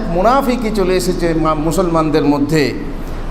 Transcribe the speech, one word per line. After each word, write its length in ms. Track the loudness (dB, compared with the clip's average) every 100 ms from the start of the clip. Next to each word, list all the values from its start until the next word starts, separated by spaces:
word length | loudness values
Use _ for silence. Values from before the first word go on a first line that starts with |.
| -2
মুনাফিকই 640 | 0 2 2 2 -2 -2 0
চলে 200 | 0 0
এসেছে 380 | 0 0 0
মা-, 220 | 0 0 0
মুসলমানদের 680 | 0 0 0 0 2 2
মধ্যে, 500 | 2 2 2 2 0 -2 -6 -6 -6 -6 -6